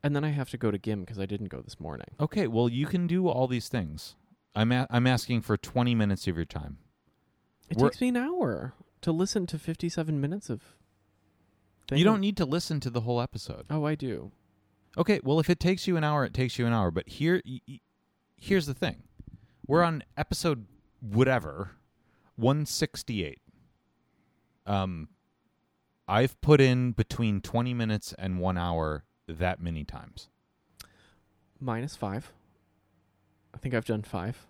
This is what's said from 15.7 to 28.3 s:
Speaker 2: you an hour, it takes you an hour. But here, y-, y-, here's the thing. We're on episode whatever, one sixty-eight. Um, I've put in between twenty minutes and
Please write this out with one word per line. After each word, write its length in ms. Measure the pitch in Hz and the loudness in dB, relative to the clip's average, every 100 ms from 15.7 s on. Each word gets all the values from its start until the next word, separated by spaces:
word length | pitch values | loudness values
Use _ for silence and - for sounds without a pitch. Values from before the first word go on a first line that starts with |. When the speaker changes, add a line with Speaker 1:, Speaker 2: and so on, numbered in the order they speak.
| 185 - | 2 0
Speaker 2:
you 100 | 170 | 0
an 80 | |
hour, 200 | 151 151 | 2 2
it 80 | 127 | 0
takes 240 | - 131 - | 0 -2 0
you 80 | 120 | 2
an 60 | |
hour. 180 | 117 92 | 2 2
But 180 | 82 - | 0 -6
here, 340 | - 156 180 - | -2 2 2 0
y-, 140 | 127 - | -14 -14
y-, 120 | 135 _ _ _ _ _ _ | -20 _ _ _ _ _ _
here's 300 | - 190 143 | 2 2 2
the 80 | |
thing. 280 | 131 170 - - _ - - - _ - | -2 -4 -4 -16 _ -20 -20 -20 _ 0
We're 160 | 147 | 4
on 200 | 170 156 - - | 4 0 -8 -8
episode 500 | 151 185 170 135 104 - _ _ | -4 0 0 -2 -6 -20 _ _
whatever, 720 | 113 104 131 127 78 73 98 - _ _ _ _ _ - | -2 4 6 4 -2 -8 -10 -12 _ _ _ _ _ 2
one 300 | 113 143 151 | 4 4 0
sixty-eight. 760 | - 160 - - 110 80 67 _ _ _ _ _ _ _ _ _ _ _ _ - | -2 -2 -4 -6 -4 -4 -6 _ _ _ _ _ _ _ _ _ _ _ _ -2
Um, 420 | 101 95 87 76 _ _ _ _ _ _ _ _ _ - | 0 0 -4 -10 _ _ _ _ _ _ _ _ _ 0
I've 340 | 101 131 - | 2 2 0
put 200 | 147 151 | 6 8
in 320 | 135 127 123 | 8 4 0
between 480 | 117 110 - 113 101 | 0 -2 0 0 0
twenty 340 | - 117 123 | -2 -2 -2
minutes 400 | 120 113 107 - - | -2 -2 -2 -4 -8
and 200 | 95 | -4